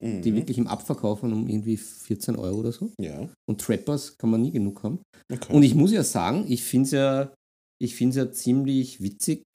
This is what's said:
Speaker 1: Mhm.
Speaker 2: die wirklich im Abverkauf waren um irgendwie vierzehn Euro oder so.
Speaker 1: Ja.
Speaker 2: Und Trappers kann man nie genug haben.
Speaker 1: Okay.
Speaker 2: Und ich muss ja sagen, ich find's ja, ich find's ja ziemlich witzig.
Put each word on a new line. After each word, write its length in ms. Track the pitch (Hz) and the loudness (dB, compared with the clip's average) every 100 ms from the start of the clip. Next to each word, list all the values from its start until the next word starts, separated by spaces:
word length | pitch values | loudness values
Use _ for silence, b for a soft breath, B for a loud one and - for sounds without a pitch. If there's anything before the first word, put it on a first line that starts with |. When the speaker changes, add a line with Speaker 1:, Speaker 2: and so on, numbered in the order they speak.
Speaker 1:
Mhm. 200 | 113 98 | -6 -2
Speaker 2:
die 120 | 98 | 0
wirklich 240 | 107 - 117 | 0 0 -2
im 80 | 104 | -2
Abverkauf 560 | 104 - 135 104 107 | -4 -6 -2 -2 -2
waren 100 | 120 | -2
um 160 | 107 117 | -2 -2
irgendwie 280 | 107 110 107 | -2 -2 -4
vierzehn 600 | - - - 104 - - | -6 -12 -6 -4 -4 -4
Euro 220 | 92 104 | -4 -4
oder 120 | 117 | -4
so. 180 | - 220 - | -6 -10 -8
Speaker 1:
Ja. 280 | 87 143 156 - - | -8 -8 -12 -10 -6
Speaker 2:
Und 120 | 104 | -4
Trappers 560 | - 107 - 143 - - | -2 -2 -2 -4 -6 -4
kann 120 | 113 | 0
man 120 | 113 | 2
nie 80 | 135 | 0
genug 320 | 139 101 98 | -2 -4 -4
haben. 160 | 107 175 - b - | -6 -8 -10 b -12
Speaker 1:
Okay. 200 | 131 - | -10 4
Speaker 2:
Und 100 | 147 | 8
ich 120 | 135 | 8
muss 180 | 135 185 | 8 6
ja 100 | 220 | 4
sagen, 420 | - 95 87 165 202 | 2 0 0 0 0
ich 140 | 120 | -2
find's 280 | - 127 135 | 0 2 2
ja, 420 | 139 135 135 135 - _ _ _ - | 2 2 2 -2 -8 _ _ _ -6
ich 120 | 120 - | -6 0
find's 200 | 120 131 | 0 2
ja 140 | 127 | -2
ziemlich 720 | - 123 135 139 135 123 - | -2 0 2 2 0 -2 -4
witzig. 400 | 98 - - - - | -8 -4 -4 -4 -8